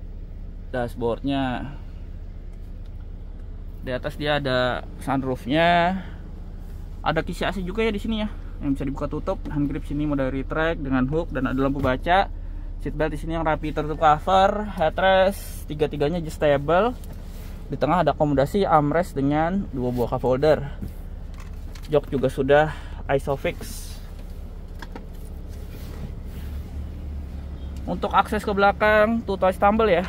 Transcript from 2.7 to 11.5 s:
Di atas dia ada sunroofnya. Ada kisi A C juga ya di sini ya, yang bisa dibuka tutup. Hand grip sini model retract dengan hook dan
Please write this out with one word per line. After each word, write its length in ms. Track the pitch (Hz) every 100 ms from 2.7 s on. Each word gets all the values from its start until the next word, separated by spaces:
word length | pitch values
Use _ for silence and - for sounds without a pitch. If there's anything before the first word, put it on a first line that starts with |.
| - - - - - - - - - - -
Di 80 | 131
atas 240 | 127 147 143
dia 220 | 147 147
ada 460 | 139 127 127 95 - -
sunroofnya. 960 | - 135 131 127 - 151 170 175 170 190 180 - - - - - - - - -
Ada 160 | - 160 156
kisi 180 | 170
A 80 | 151
C 140 | 185 180
juga 180 | 208
ya 80 | 226
di 80 | 208
sini 240 | 220 220
ya, 80 | 208 - - -
yang 140 | 147 139
bisa 100 | 139
dibuka 240 | 135 143
tutup. 320 | 151 165 190 147
Hand 180 | 143 143
grip 160 | 156
sini 240 | - 147 151
model 220 | 139 135
retract 500 | 135 135 151 160 170
dengan 240 | 139 131 127
hook 260 | 156 170 139
dan 160 | 127